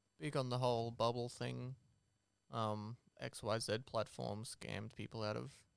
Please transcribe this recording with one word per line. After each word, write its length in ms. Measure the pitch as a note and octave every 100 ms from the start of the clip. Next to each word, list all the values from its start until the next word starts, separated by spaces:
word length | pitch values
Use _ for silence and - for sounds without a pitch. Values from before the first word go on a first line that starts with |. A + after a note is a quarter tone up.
| _ -
big 180 | D3+ C#3+
on 120 | B2+
the 100 | B2
whole 320 | B2+ A#2 A#2
bubble 380 | A#2 A#2 A#2+ A#2+
thing. 460 | - B2 B2 B2+ C3 _ _ _ _ _ _ -
Um, 460 | A#2 A2 G#2+ G#2+ A#2+ _ -
X 240 | B2+ -
Y 140 | A2 A2
Z 200 | - A2 -
platform 580 | A2+ G#2+ - A#2+ G#2
scammed 520 | A2+ - - G2+ A2 -
people 280 | G#2 A2+
out 120 | G#2+ A2+
of 160 | B2+ - -